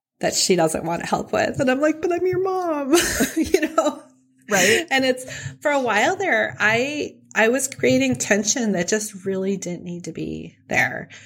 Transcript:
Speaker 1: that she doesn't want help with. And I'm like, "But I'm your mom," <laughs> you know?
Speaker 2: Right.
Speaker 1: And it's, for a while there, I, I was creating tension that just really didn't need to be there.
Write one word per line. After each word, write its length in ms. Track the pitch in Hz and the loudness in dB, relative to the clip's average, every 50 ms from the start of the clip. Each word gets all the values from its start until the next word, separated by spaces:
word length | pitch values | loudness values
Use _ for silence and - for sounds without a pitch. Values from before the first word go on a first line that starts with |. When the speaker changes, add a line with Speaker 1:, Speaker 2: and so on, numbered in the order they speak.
| _ _ _ - | _ _ _ -4
Speaker 1:
that 140 | 180 160 - | -2 -2 0
she 220 | - - - 185 | 0 2 2 4
doesn't 280 | 170 160 156 - 156 - | 4 4 2 0 -2 -4
want 220 | 165 170 - - | -4 -4 -4 -4
help 260 | - - - - - | -2 -2 -4 -2 -2
with. 280 | - - - 233 240 - | 0 0 0 0 0 0
And 100 | 277 254 | 0 0
I'm 100 | 254 277 | 2 2
like, 200 | 302 311 311 311 | 2 0 0 0
"But 100 | - 349 349 | -2 -2 0
I'm 120 | 349 359 | 0 0
your 160 | 370 359 359 | 0 0 0
mom," 520 | 381 381 370 370 359 339 302 294 277 254 311 349 - - - | 0 0 -2 -2 -2 -2 -2 -2 0 2 2 2 2 2 -2
<laughs> 180 | - - - - | -2 -2 -2 -2
you 240 | 320 294 - - 330 | -2 -2 0 0 0
know? 400 | 311 - - 330 277 294 - - - - _ _ _ _ _ _ _ - | -2 -2 0 0 0 0 0 -4 -10 -20 _ _ _ _ _ _ _ 0
Speaker 2:
Right. 380 | 208 185 180 208 226 349 330 - | 2 4 4 4 4 2 2 0
Speaker 1:
And 140 | 269 262 262 | 0 2 2
it's, 240 | 262 254 - - - - - - - - - | 2 0 -2 -4 -12 -12 -12 -12 -12 -8 -4
for 80 | - 302 | -2 0
a 100 | 285 277 | 2 2
while 340 | 254 226 196 208 247 320 381 | 2 2 2 2 2 2 0
there, 400 | 381 392 330 233 220 214 - - - | 0 0 0 2 2 0 -2 -2 0
I, 580 | 208 214 226 233 262 285 302 294 - - - - _ - - | 0 2 2 2 0 -2 -2 -4 -6 -8 -10 -14 _ -4 0
I 140 | 202 220 226 | 2 4 4
was 180 | 247 277 - | 2 2 -2
creating 480 | - - - - 254 262 254 269 262 240 | -4 -4 0 2 4 4 4 4 2 0
tension 560 | - - - 208 208 208 - - 269 226 208 | 0 0 2 2 2 2 0 0 0 0 0
that 160 | 190 175 180 | 0 0 0
just 380 | - 214 214 214 - - 185 190 | 0 0 -2 -2 -4 -10 -8 -6
really 320 | 190 190 190 190 196 196 | -4 -4 -2 -2 -2 -2
didn't 260 | 180 - 175 175 - - | -4 -4 -8 -10 -8 -10
need 220 | 175 175 175 175 | -10 -10 -10 -10
to 80 | 165 160 | -10 -10
be 440 | 156 156 156 156 160 160 170 - _ _ - | -8 -8 -8 -8 -8 -10 -14 -18 _ _ -2
there. 400 | - 123 120 - - - - - - - - | 0 0 0 0 -2 -8 -12 -14 -18 -20 -20